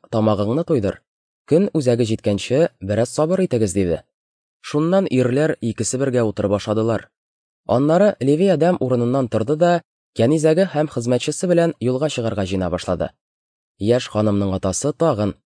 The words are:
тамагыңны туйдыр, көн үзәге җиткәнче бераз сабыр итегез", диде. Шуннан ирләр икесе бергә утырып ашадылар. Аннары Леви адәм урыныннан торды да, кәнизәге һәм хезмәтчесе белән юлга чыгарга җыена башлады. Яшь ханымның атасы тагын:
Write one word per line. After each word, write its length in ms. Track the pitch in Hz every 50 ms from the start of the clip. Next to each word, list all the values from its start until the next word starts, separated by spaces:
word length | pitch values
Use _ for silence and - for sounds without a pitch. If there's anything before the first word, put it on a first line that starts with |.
| _ -
тамагыңны 520 | - 113 107 107 104 95 104 107 120 160 170
туйдыр, 360 | - 165 127 101 95 85 - _ _ _ _ _ _ _ _ _ -
көн 220 | 139 170 202 - -
үзәге 320 | 165 131 123 120 117 123
җиткәнче 640 | 104 110 - - 107 101 98 - - 120 143 170 - _ -
бераз 280 | 98 95 104 104 120 -
сабыр 360 | - - 156 160 185 185 185
итегез", 280 | - 127 117 110 98 87
диде. 300 | 98 95 87 82 - - _ _ _ _ _ _ _ _ _ _ _
Шуннан 440 | - - - 147 156 170 185 196 196
ирләр 520 | - - 127 123 120 123 139 151 160 - -
икесе 360 | - 117 107 - 110 - - 127
бергә 260 | 139 135 120 123 117
утырып 340 | 107 98 - 104 98 101 101
ашадылар. 520 | - 110 104 110 113 113 113 101 - - _ _ _ _ _ _ _ _ _ _ _ -
Аннары 480 | 107 123 143 147 160 180 208 208 190 -
Леви 300 | 131 135 147 156 190 196
адәм 280 | 175 139 135 123 110 104
урыныннан 480 | 127 123 127 120 120 120 127 139 131 113
торды 260 | - 107 110 117 151
да, 260 | 156 175 175 175 170 - _ _ _ _ _ - -
кәнизәге 480 | - 127 156 160 147 160 160 175 196
һәм 220 | 180 - 147 156 151
хезмәтчесе 560 | - 131 117 120 123 123 - 151 151 - -
белән 300 | 180 175 170 170 170 - -
юлга 300 | 113 123 127 131 156 151
чыгарга 360 | - - 113 113 101 101 98
җыена 240 | 87 95 92 92 87
башлады. 400 | 85 85 - - 90 82 80 - - _ _ _ _ _ _ _ _ _ _ _ _ -
Яшь 320 | 98 110 120 123 - -
ханымның 460 | - 107 107 104 101 101 101 98 95
атасы 380 | 95 - 95 92 - - 143 151
тагын: 420 | - 165 165 131 101 104 101 - _ _